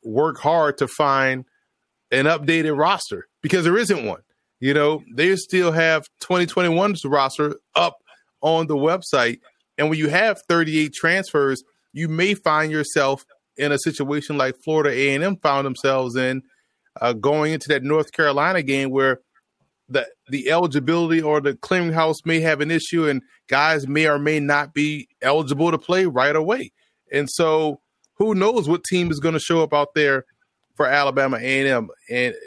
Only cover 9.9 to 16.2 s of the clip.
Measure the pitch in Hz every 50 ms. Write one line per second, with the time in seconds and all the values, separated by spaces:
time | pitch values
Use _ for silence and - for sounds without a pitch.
9.9 | 160 156 151 147 151 180 214 226 202 - - - 170 165 160 156 156 156 156 147
10.9 | - - - 165 175 190 185 - - 151 139 135 135 131 - _ _ _ _ _
11.9 | - 143 165 160 156 160 180 202 202 202 - 165 151 151 156 156 156 156 147 -
12.9 | - 156 139 135 139 139 - _ _ _ _ _ _ - 147 147 143 135 - 160
13.9 | 147 - 139 135 151 147 - - 151 143 131 131 131 - - 160 156 156 147 143
14.9 | 123 127 139 139 135 139 165 196 196 - - 151 139 139 139 135 127 - - 135
15.9 | 135 131 131 127 120 131